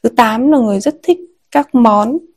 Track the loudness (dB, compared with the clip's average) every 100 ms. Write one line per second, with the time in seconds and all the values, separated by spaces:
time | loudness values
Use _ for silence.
0 | -4 0 -2 0 0 0 0 -2 -4 -6
1 | -4 -4 -4 _ _ -4 -2 2 2 2
2 | -2 -6 -10